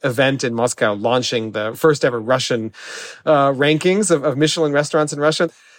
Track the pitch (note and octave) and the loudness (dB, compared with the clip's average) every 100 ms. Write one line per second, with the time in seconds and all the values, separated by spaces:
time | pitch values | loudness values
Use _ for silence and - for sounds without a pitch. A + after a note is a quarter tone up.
0 | C#3 A#2 C3+ C3+ C3 A#2 A#2+ - A2+ G#2 | -4 0 0 0 -2 -2 -2 0 -2 0
1 | A#2 B2+ A#2+ B2 A2 G#2+ G#2+ A#2+ D#3+ C#3+ | 0 0 0 -4 -4 -6 -6 0 2 2
2 | C#3+ A#2+ A2 B2+ - A#2+ A2 - - - | 0 -2 -2 -2 0 -4 -4 -10 -16 -14
3 | - - - D3 C#3 C3+ C#3+ D#3 F3+ F#3+ | -16 -8 2 4 4 2 2 2 2 0
4 | G#3 D#3+ D3 C3 D#3 E3+ D3+ C#3+ D3+ D#3+ | 2 0 0 0 0 0 0 0 0 0
5 | D3+ D3 D3 D#3 E3+ - _ | 0 0 0 0 -2 -4 _